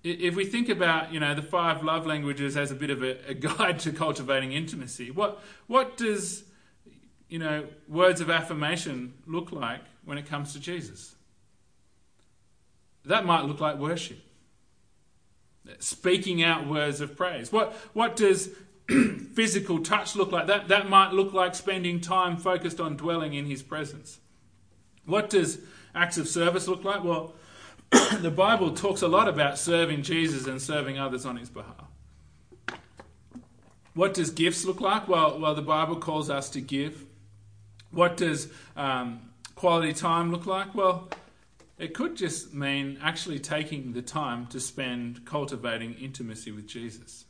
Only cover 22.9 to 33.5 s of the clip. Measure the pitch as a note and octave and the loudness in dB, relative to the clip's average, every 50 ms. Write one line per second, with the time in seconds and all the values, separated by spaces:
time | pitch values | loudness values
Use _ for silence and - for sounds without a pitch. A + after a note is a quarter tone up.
22.9 | D3 C3+ D3 E3+ E3+ E3+ D#3 D3 C#3+ C#3+ C#3+ C#3+ C#3 B2+ - - D#3+ D#3 D3+ C#3+ | -4 -4 -2 -2 -2 0 -2 -2 -4 -4 -4 -4 -6 -8 -8 -8 -6 -6 -6 -8
23.9 | - - - - - - _ _ _ _ _ - _ _ _ _ _ _ _ _ | -10 -14 -16 -18 -20 -20 _ _ _ _ _ -20 _ _ _ _ _ _ _ _
24.9 | _ _ _ D3+ F3+ G#3 G#3 G#3 G#3 F#3+ E3 - - - - - - - - - | _ _ _ 0 0 0 0 4 4 4 4 4 -2 -6 -12 -18 -20 -20 -20 -8
25.9 | - E3+ F3 F3 E3+ E3+ D3 - - F3 E3+ F3 F3 F#3 F3+ F3+ F3+ F3+ F3+ F#3+ | 0 0 0 2 2 -2 -2 -2 0 2 2 2 2 2 -2 -2 -4 -2 -2 -2
26.9 | G3+ G3+ F3+ E3+ E3 D#3 - - - - - - - - - - - - - _ | -2 0 0 -2 -2 -2 -4 -8 -14 -20 -20 -20 -20 -20 -20 -20 -20 -20 -2 _
27.9 | - - - - G#3+ G#3 E3+ E3 D3 F3+ F#3+ G#3 A3+ G3 F#3 D#3+ - - - G3+ | 6 6 6 6 0 0 0 -2 4 4 6 6 6 4 2 0 0 0 -2 -2
28.9 | F#3+ - F#3 E3 E3+ G3+ A3 G3+ D#3+ D3 D3 C#3+ C#3+ - - E3+ E3+ E3+ E3+ D#3+ | 0 2 2 6 6 6 6 6 4 4 2 2 2 -2 0 2 4 4 4 2
29.9 | D3+ D3 C#3 - E3+ E3 E3 D#3+ D#3 C3 B2+ C3+ C3 C3 C3 - D#3 D3 C3+ C3+ | 0 -2 -2 0 0 2 2 0 0 -2 -4 -6 -6 -6 -4 -2 -2 -2 -2 -2
30.9 | C3+ C#3 C#3 C3+ B2+ B2+ B2+ C3 A#2+ A#2 A#2+ A#2+ - - G#2 G#2 - - - - | -4 -4 -4 -4 -4 -6 -6 -8 -8 -8 -10 -12 -14 -14 -14 -14 -18 -20 -20 -20
31.9 | - - - - - - - - - - - _ - - _ - - - - _ | -20 -20 -20 -20 -20 -20 -20 -20 -20 -20 -20 _ -20 -12 _ -12 -12 -12 -20 _
32.9 | _ - - - - - - - - B2 - _ | _ -20 -20 -20 -20 -20 -20 -20 -20 -20 -20 _